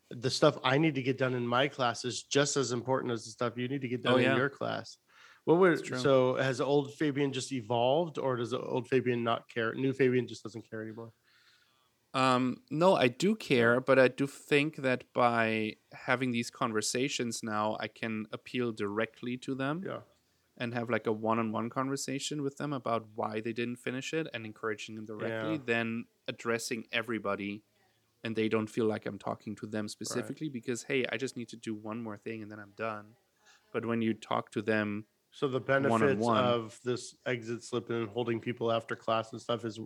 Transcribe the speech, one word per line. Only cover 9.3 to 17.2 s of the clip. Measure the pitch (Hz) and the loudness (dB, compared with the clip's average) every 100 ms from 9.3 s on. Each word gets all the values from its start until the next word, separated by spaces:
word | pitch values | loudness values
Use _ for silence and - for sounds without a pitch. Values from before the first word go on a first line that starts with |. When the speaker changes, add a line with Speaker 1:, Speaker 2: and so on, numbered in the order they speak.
| 117 - | -2 -2
Speaker 1:
care? | 120 113 127 | -2 -2 0
New | 135 | 0
Fabian | 131 131 127 110 | 4 4 4 0
just | 110 | -6
doesn't | 107 113 - | -12 -14 -12
care | 110 | -10
anymore. | 110 110 113 - _ _ _ _ _ _ _ _ _ | -10 -12 -16 -18 _ _ _ _ _ _ _ _ _
Speaker 2:
Um, | 135 131 127 127 - - | 0 4 4 2 -2 -6
no, | 151 185 185 | 4 6 6
I | 127 | 4
do | - 190 220 | 4 0 0
care, | - 127 117 123 | 2 6 6 6
but | 131 131 | 6 8
I | 127 | 8
do | 131 139 | 4 -4
think | - - 147 151 151 | -6 2 2 2 0
that | 131 123 - | 0 0 -2
by | - 120 117 110 110 107 - _ | 2 4 4 2 2 -2 -6 _
having | - - 127 127 | -8 0 0 2
these | 117 117 | -2 -4
conversations | - 123 107 - 123 139 - | -2 -2 0 0 0 0 -2